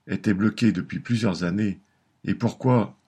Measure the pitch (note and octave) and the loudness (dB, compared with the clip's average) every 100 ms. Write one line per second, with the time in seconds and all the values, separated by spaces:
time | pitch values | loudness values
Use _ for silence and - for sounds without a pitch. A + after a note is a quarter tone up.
0 | - F#2+ - F#2+ G#2+ G#2+ A#2 F2+ - E2+ | -8 -2 0 2 2 2 2 2 -4 -8
1 | - A#2 A2 E2 F2+ G2 G#2 F#2 _ _ | -4 -2 0 -2 -2 -2 -4 -6 _ _
2 | _ _ G2 G2 A2+ - B2+ B2 G2+ - | _ _ -6 -2 -2 0 2 2 0 -6